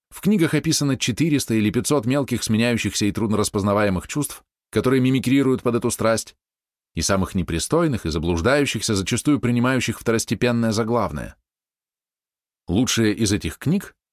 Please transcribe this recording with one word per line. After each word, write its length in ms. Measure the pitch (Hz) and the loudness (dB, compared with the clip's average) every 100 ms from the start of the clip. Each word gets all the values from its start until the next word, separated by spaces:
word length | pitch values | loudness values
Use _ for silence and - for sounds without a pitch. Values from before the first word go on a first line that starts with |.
| _ | _
В 120 | - | -6
книгах 320 | 175 214 160 | 0 2 2
описано 420 | 151 151 156 143 127 | 2 0 0 0 0
четыреста 560 | - 110 160 143 - | -2 0 0 0 0
или 180 | 113 107 | 0 2
пятьсот 360 | 110 104 147 113 | 0 0 0 2
мелких, 360 | 139 135 113 | 0 -2 -4
сменяющихся 600 | - 110 120 117 104 - | 0 0 2 0 -2 -2
и 80 | 104 | -2
трудно 240 | 98 107 104 | 0 0 0
распознаваемых 720 | 104 107 101 101 104 90 - | 0 0 0 2 2 0 -2
чувств, 340 | 147 139 - - _ _ | -6 -6 -8 -20 _ _
которые 320 | 110 113 131 | -2 2 2
мимикрируют 600 | 127 131 117 139 131 127 | 2 2 2 2 2 0
под 120 | 120 | 0
эту 160 | 117 120 | -2 -2
страсть, 440 | - 110 113 - - _ _ _ _ _ | 0 0 0 -4 -14 _ _ _ _ _
и 80 | - | -4
самых 320 | 82 98 87 | 0 0 0
непристойных, 720 | 98 82 82 - 156 170 117 85 | -2 -2 -2 0 0 2 0 -2
и 40 | |
заблуждающихся, 840 | 78 82 85 90 143 139 113 - | -2 0 0 2 2 2 -2 -2
зачастую 440 | 101 90 120 - 139 | -2 -2 -2 0 0
принимающих 640 | 123 120 123 131 117 110 | 2 0 2 0 -2 -4
второстепенное 720 | - 113 - 110 123 117 113 | -2 0 0 -2 0 2 0
за 140 | 107 113 | 0 0
главное. 500 | 120 95 73 57 - _ _ _ _ _ _ _ _ _ _ _ _ - | 0 -2 -4 -10 -14 _ _ _ _ _ _ _ _ _ _ _ _ -4
Лучшие 460 | 90 127 - 110 | 0 0 2 0
из 180 | 98 107 | 2 0
этих 260 | 101 - - | 0 -2 -4
книг, 360 | 131 196 - - _ | -2 -2 -2 -14 _